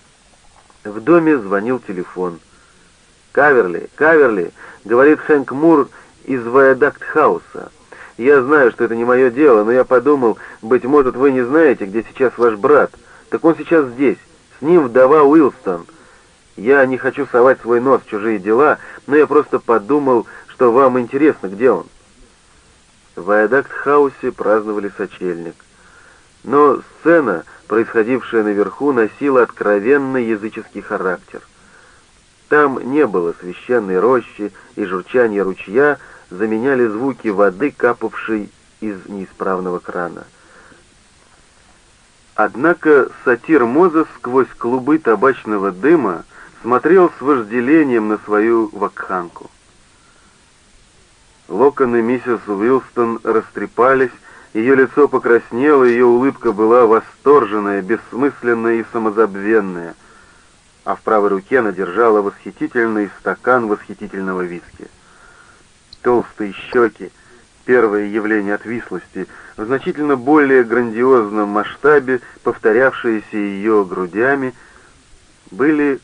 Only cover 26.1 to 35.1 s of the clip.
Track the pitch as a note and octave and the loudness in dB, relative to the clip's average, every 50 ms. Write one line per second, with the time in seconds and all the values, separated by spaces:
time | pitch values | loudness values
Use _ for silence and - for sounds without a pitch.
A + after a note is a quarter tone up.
26.1 | _ _ _ _ _ _ - - B2+ D3 D3 C#3+ A#2 - - - _ - - D#3 | _ _ _ _ _ _ -8 -2 2 4 4 4 2 0 -6 -14 _ -4 0 2
27.1 | E3+ E3 C#3+ A2 F#2 D#2+ - - - - _ - G#2 A2+ A2+ - - A2+ G#2+ A2+ | 2 2 2 0 -4 -6 -8 -14 -20 -18 _ -4 -2 -2 -2 0 0 -2 0 0
28.1 | C3 A#2+ - - A#2 A2+ G#2+ G#2+ G2+ G2+ G2+ G2 - - C3+ D3 C3+ A#2+ A2 G2+ | -2 -4 -4 -4 -2 -2 -2 0 0 -2 -2 -4 -4 -4 -2 -2 0 0 0 -2
29.1 | - - C#3+ C#3+ C3+ B2+ A#2 - - - - G2+ G#2 - G2 B2 C#3+ C#3+ C#3 C3 | -4 -6 -4 0 2 2 0 0 -2 -4 -2 0 0 0 2 2 0 0 0 -2
30.1 | C3 C3 A#2+ A2+ A2+ G2+ G#2 A2 - A2+ G2+ - - G#2 F#2+ - G#2+ F#2+ F2+ F#2 | -4 -4 -2 -4 -4 -6 -6 -10 -12 -12 -16 -14 -16 -14 -10 -8 -8 -4 -4 -4
31.1 | F2 E2+ _ - - - - _ _ _ _ _ _ _ _ _ _ _ _ _ | -6 -6 _ -18 -20 -20 -20 _ _ _ _ _ _ _ _ _ _ _ _ _
32.1 | _ _ _ _ _ _ _ - C#3+ D3+ D3 C#3 B2+ - - A#2+ C#3 D3+ D3 A2 | _ _ _ _ _ _ _ 0 2 2 2 2 0 -4 -6 -2 0 0 0 0
33.1 | F#2+ F#2 E2+ E2+ D#2 - F2+ F2+ F2 - - - B2 A#2 G#2 F#2+ F#2 F#2 G2 A#2+ | 0 -2 -2 -4 -6 -8 -12 -16 -16 -12 -6 -2 -2 -2 -2 -2 -2 0 2 2
34.1 | C3 A#2+ A2 - - - G#2 G2 G2 - - - - - G#2 F2+ F#2 F#2 F2+ - | 0 0 -2 -6 -12 -12 -12 -12 -12 -16 -20 -16 -10 -8 -8 -6 -6 -8 -8 -4